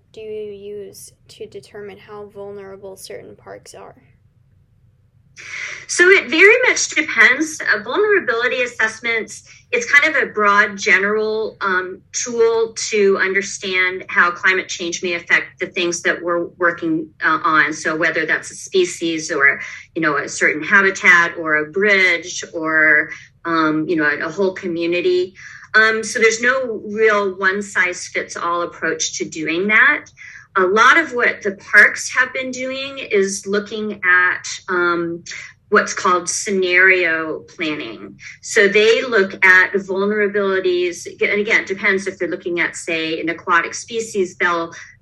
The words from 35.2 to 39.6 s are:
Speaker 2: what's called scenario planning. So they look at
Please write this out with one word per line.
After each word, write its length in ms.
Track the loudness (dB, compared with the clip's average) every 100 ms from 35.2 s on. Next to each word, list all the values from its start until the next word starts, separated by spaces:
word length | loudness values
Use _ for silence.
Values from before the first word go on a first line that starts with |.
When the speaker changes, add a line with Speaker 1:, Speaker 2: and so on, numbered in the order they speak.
| -12 -16 -16 -18 0
Speaker 2:
what's 240 | 2 2
called 340 | -2 0 0 -2
scenario 1120 | -6 -2 -2 0 4 4 4 2 -2 -4 -8
planning. 800 | -12 -8 -6 -6 -8 -14 -16 -18 -20 -18
So 260 | -2 4 4
they 360 | 6 4 4
look 300 | 2 2 0 2 6
at 260 | 6